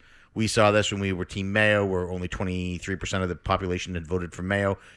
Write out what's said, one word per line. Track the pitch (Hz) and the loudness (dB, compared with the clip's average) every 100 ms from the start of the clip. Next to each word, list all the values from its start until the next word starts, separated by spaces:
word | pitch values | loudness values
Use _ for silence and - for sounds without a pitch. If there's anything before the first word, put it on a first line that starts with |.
| - - _ | -20 -20 _
We | - 110 | -4 0
saw | 117 107 | 4 6
this | 104 101 | 6 2
when | 101 | 0
we | 98 | -2
were | 90 92 | -2 -4
Team | 101 95 | -4 -2
Mayo, | 104 107 104 101 | 2 4 4 2
where | 92 90 | 0 -2
only | 90 90 | -4 -6
twenty-three | - 95 90 90 87 - 95 | -4 -4 -2 -4 -6 -6 -6
percent | - 98 | -4 -2
of | 92 | -2
the | 85 | -2
population | - 92 92 90 - | -2 0 0 -4 -4
had | 87 80 | -8 -4
voted | 92 87 | -4 -4
for | - | -6
Mayo, | 92 101 98 95 - | -2 0 2 -2 -8